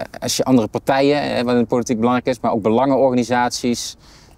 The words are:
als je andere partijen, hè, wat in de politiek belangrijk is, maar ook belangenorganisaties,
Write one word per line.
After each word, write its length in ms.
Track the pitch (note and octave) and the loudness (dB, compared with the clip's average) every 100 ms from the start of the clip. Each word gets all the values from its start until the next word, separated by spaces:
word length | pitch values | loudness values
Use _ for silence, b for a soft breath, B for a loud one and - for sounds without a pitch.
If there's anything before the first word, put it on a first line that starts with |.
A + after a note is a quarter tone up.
| - - | -14 -8
als 160 | - - | -6 -2
je 80 | |
andere 240 | - B2+ G#2+ | 2 2 2
partijen, 540 | A#2+ - C3+ C#3+ D3 C#3 | -2 0 2 2 2 0
hè, 100 | A#2 | -2
wat 100 | A#2+ | 0
in 60 | B2 | 0
de 60 | A2+ | 0
politiek 300 | B2 A#2 A2 | -2 -2 0
belangrijk 280 | A#2+ B2 - | 0 0 -2
is, 140 | - | -2
maar 120 | A#2 | -2
ook 100 | A#2 | 0
belangenorganisaties, 1300 | G#2+ A2+ C3+ C3 C3+ B2 A2+ B2 B2 - B2 A#2 - - b b b | 0 2 2 2 2 2 0 0 -2 -2 -4 -4 -6 -14 b b b